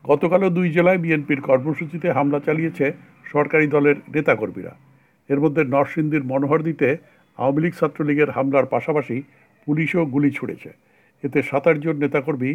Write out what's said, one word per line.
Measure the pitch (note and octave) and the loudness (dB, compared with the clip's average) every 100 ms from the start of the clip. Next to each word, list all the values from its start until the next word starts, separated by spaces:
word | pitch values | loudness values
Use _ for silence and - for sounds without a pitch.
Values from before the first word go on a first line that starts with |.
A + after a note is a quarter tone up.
গতকালও | - C#3+ F3 F3+ F#3+ | 2 2 4 2 2
দুই | F3 F3+ | 2 0
জেলায় | D#3+ F3 F#3+ | 4 4 2
বিএনপির | E3 D#3 C#3 C#3 | 2 -2 0 -4
কর্মসূচিতে | C#3+ C3 C#3+ D3 D#3+ E3+ F3 | 2 2 2 -6 -8 -4 -2
হামলা | C3 C#3+ C#3+ | 0 0 0
চালিয়েছে | C#3+ D#3 D#3+ E3 C#3 E3+ - _ | 0 -2 -2 -2 -2 -2 -18 _
সরকারি | - D3 C#3+ D#3+ D3+ | -4 -2 2 2 2
দলের | D3 C#3+ C#3+ - | 4 2 2 -2
নেতাকর্মীরা। | C#3 D3+ A2+ G#2 F#2 E2+ - _ _ _ _ - | -2 0 0 -2 -8 -14 -18 _ _ _ _ -4
এর | C#3 | 0
মধ্যে | D#3 C#3+ | 2 2
নরসিংদীর | C3+ C#3 C3+ - D#3 D3+ | 0 0 0 -2 -2 -2
মনোহরদীতে | B2+ C3 C#3 D#3+ D#3 D3+ C3 D#3+ _ _ _ - | -2 -2 0 0 0 0 0 0 _ _ _ -4
আওয়ামী | B2+ C#3+ | 0 2
লীগ | E3+ | 0
ছাত্রলীগের | E3+ D#3 - D3 D3 D3 | -2 -4 -2 -2 0 0
হামলার | - C3+ C#3 B2+ | 0 0 2 2
পাশাপাশি | A#2+ - D3+ B2+ A#2+ C#3+ _ _ _ - | -2 0 -2 -2 -10 -10 _ _ _ -4
পুলিশও | D3+ D3+ F3+ D#3 | -2 0 0 0
গুলি | C3+ D3 | 2 0
ছুড়েছে। | - C3 - D#2 - _ _ _ _ | -2 -10 -10 -16 -20 _ _ _ _
এতে | C#3 D3 | -2 -2
সাতাশ | - C#3 E3+ D3+ | 0 0 2 2
জন | D#3+ D3+ | 0 -2
নেতাকর্মী | C#3+ D3 C3+ C#3 B2+ | 0 -2 -2 -4 -4